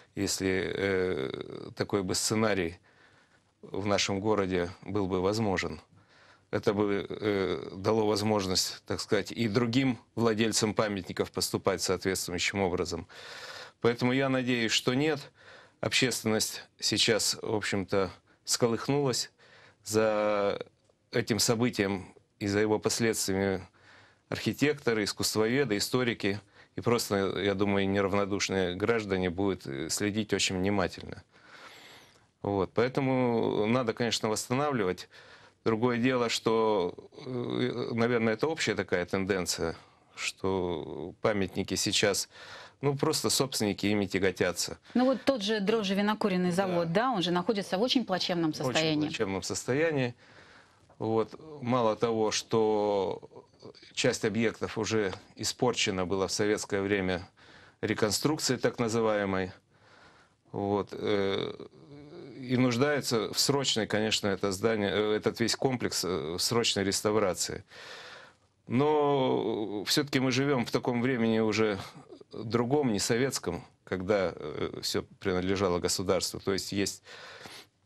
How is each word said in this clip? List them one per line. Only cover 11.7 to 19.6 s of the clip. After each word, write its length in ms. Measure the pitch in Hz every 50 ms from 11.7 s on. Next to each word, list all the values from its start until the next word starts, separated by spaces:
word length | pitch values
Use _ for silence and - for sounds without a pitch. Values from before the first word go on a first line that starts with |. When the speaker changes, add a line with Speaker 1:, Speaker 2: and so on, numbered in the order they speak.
| 95 85
Speaker 1:
соответствующим 800 | - - 92 90 - 95 92 - - - 87 87 - - - 101
образом. 460 | 98 90 87 90 87 90 87 82 85 - - - - - - - - - - - - - - _
Поэтому 320 | - 117 120 - 123 123 127
я 160 | 135 139 135
надеюсь, 420 | 131 131 127 123 127 120 113 107
что 220 | - - - 127 127
нет. 260 | 131 147 156 147 135 - - _ _ - - - - - - _ -
Общественность 800 | - 110 - - 135 123 113 - - 113 107 107 101 - - - - - _ -
сейчас, 580 | - - - 104 - - 113 101 - - - -
в 140 | - - 113
общем-то, 560 | 107 98 - - 101 92 - - 98 95 90 - - _ _ _ _ -
всколыхнулась 880 | - - - 127 117 117 110 - - 139 143 143 135 117 - - - _ _ - - - -